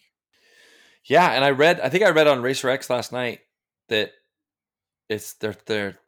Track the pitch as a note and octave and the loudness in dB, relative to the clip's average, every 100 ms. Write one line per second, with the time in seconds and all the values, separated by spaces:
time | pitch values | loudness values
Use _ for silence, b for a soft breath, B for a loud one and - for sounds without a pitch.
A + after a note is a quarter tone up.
0 | _ _ _ b b b b b b b | _ _ _ b b b b b b b
1 | - C#3+ F3 B2 C#3 C3+ D#3 C#3+ C3 E3+ | 0 2 4 2 0 4 2 2 0 0
2 | G#3 D#3 D3+ C3+ B2 C3+ C3 C3+ - B2 | 2 4 4 2 0 -4 -2 -4 -2 -4
3 | A2 B2 B2 G#2+ _ _ _ _ - A2 | -4 -6 -6 -8 _ _ _ _ -6 -4
4 | G2+ _ _ _ _ _ _ _ _ _ | -4 _ _ _ _ _ _ _ _ _
5 | - G#2+ - - A2 G2+ - G#2+ G2+ F2+ | -10 -10 -10 -10 -8 -8 -6 -6 -6 -10